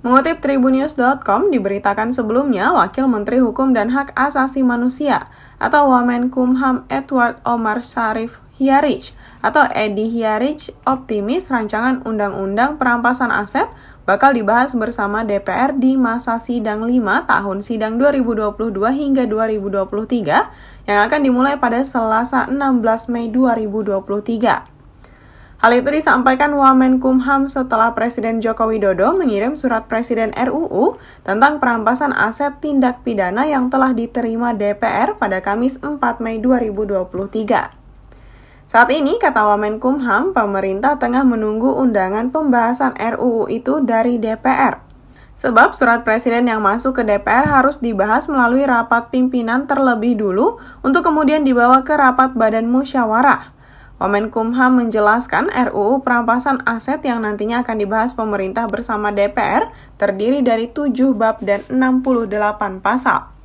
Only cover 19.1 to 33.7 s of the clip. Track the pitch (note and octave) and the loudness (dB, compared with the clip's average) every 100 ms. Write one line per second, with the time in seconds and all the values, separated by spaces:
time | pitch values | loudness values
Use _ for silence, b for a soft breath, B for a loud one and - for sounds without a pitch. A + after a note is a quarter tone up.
19.1 | C4 A#3+ G#3+ A3 G#3+ G3+ G3 F#3+ G3+ A3 | 0 0 -2 -2 -2 -4 -4 -4 -6 -4
20.1 | B3 E3+ G#3 A4 B B B - G3+ A3 | -4 0 0 0 B B B -2 2 2
21.1 | D4+ C4+ B3 C4+ C#4+ A#3+ A#3 C#4 B3 A3 | 2 2 2 2 0 -2 0 -2 -2 0
22.1 | A3 B3 C4 - C#4 C#4 B3 A3+ A3+ - | 0 0 -2 -2 -2 0 2 2 -2 -4
23.1 | A#3+ A#3 A#3 C4 A3+ G#3+ G#3 G#3 G3 G3 | -6 -2 0 2 0 -2 -4 -4 -4 -4
24.1 | G3+ G#3 A3+ A3+ - - - - - b | -6 -4 -2 0 0 -4 -20 -20 -20 b
25.1 | b b b b b A3+ B3 B3+ D4+ D#4 | b b b b b 2 4 2 0 2
26.1 | C4 B3+ C4 D4 C#4+ C4+ C4 C4 C4 C4 | 2 2 2 0 4 6 6 4 4 2
27.1 | C4 C4 C#4 C#4 C4+ B3+ A3 A3+ A3+ A#3 | 2 2 0 0 -2 -2 0 0 0 -4
28.1 | A#3+ A3+ A3+ A3 A3 A3 A3 G3 F3+ G#3+ | -2 -4 -2 -2 -2 -2 0 0 2 2
29.1 | F#4 D4 G3+ A#3 D4+ B3+ A#3 - A3+ A#3+ | 2 0 0 -2 -2 -2 -2 -2 -6 -2
30.1 | A3+ A3 - B3+ C#4+ E4+ F#3+ D#4 - B | -2 -2 -2 -4 -2 -4 0 0 0 B
31.1 | B - G3+ C#4 D4+ C4 A#3 G#3+ B3+ D4 | B -4 2 2 2 -2 0 0 0 -2
32.1 | - G#3+ A3+ C#4+ C#4 D4+ C#4 B3+ B3 - | 0 -2 -2 -4 -4 -2 2 0 0 -6
33.1 | G#3+ F3+ G#3 D4+ C4+ B3+ | -2 -2 -2 0 0 0